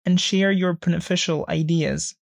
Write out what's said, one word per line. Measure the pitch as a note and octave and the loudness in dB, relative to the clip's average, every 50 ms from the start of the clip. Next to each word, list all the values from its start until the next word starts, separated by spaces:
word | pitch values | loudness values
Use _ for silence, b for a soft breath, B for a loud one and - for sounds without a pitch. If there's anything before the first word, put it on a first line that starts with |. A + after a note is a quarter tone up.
| _ | _
and | F3+ F3+ F3+ | 2 2 2
share | - - G3+ F#3+ G3 G3 | 2 2 2 2 2 2
your | G3 F#3 F#3 F3+ | 2 2 0 0
beneficial | F3 E3+ - F3 E3+ E3+ - - F#3 F3 - - D#3+ D3+ - - | -2 0 0 0 0 0 -2 -2 -2 -2 0 -2 -2 -2 -2 -2
ideas | E3 D#3+ D#3+ D#3 E3+ E3 D3+ C3+ C3+ D#3 - - - _ _ | -2 -2 0 0 0 0 0 0 -2 -4 -6 -8 -10 _ _